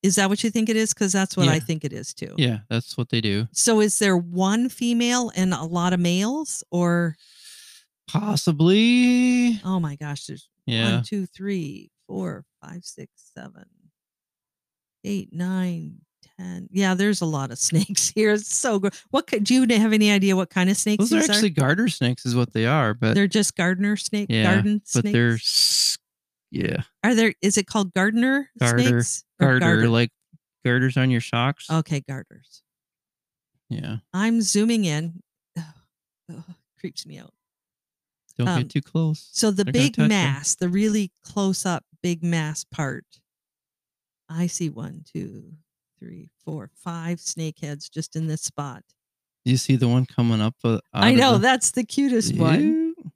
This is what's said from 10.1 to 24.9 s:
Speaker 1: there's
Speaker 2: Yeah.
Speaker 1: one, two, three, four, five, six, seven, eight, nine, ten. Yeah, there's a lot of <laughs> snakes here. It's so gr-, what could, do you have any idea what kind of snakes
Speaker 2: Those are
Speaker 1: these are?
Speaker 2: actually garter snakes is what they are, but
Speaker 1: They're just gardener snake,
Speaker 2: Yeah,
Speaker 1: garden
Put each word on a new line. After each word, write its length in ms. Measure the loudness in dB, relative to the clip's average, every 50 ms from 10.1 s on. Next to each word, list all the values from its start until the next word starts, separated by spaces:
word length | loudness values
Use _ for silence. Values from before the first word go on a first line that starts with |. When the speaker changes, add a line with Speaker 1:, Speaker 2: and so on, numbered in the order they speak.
| -10 -10 -10 -14
Speaker 1:
there's 220 | -16 -16 -16 _ _ _ _ -4
Speaker 2:
Yeah. 300 | -2 0 2 2 0 0
Speaker 1:
one, 60 | -2
two, 220 | -4 -6 -6 -6
three, 640 | -8 _ -10 -8 -6 -4 -4 -4 -6 -10 -14 -18 -20 _ _ _ _
four, 380 | -10 -8 -8 -8 -8 -12 -16 _ _ _
five, 240 | -20 -18 -18 -18 -18
six, 260 | -18 -18 -18 -20 -20 _ _ _ _ _
seven, 300 | -20 -20 -20 _ -20 -20 _ _ _ _ _ _ _ _ _ _ _ _ _ _ _ _ _ _ _ _ _ _ _ _ _ _ _ _
eight, 300 | -8 -6 -6 -8 -10 -10
nine, 680 | -8 -6 -4 -2 -2 -2 -4 -4 -8 -10 -14 -16 -20 _ _ _ _ _ _ _ -16
ten. 320 | -14 -12 -12 -14 -14 -6
Yeah, 220 | -2 0 2 2 2
there's 260 | 2 2 0 0 0
a 40 | 0
lot 260 | -2 -2 -2 -4 -6
of 60 | -6 -4
<laughs> 380 | -4 0 2 2 0 2 -2 -2
snakes 120 | -2 -2
here. 240 | 0 2 2 2 2
It's 220 | 0 -2 -4 -4
so 220 | -2 0 0 0 0
gr-, 100 | 0 -2 -4 -4 -14 _
what 160 | -2 -2 -2 0
could, 160 | -2 -2 0
do 120 | 2 4
you 220 | 4 4 4 4 4
have 120 | 4 4 4
any 180 | 4 4 4
idea 240 | 4 4 4 4 2 2
what 140 | 0 -2
kind 180 | 0 0 2 2
of 80 | 2 0
snakes 220 | 0 -2 2 2
Speaker 2:
Those 120 | 2 2
are 80 | 4 2
Speaker 1:
these 80 | 2 2
are? 40 | 2
Speaker 2:
actually 160 | 2 2 2
garter 400 | 2 2 2 2 2 2 2 0
snakes 340 | 0 0 0 0 0 -2 -2
is 100 | -2 0
what 180 | 0 0 0 _
they 120 | -2 0 2
are, 260 | 2 2 2 0 0
but 220 | 0 0 2 4
Speaker 1:
They're 120 | 4 2 2
just 280 | 2 0 0 0 -2 -2
gardener 400 | -2 0 0 0 0 -2 -2 -4
snake, 300 | -4 -6 -6 -6 -4 -2
Speaker 2:
Yeah, 240 | 0 2 2 4 2
Speaker 1:
garden 280 | 2 2 0 -2 -2 _ -4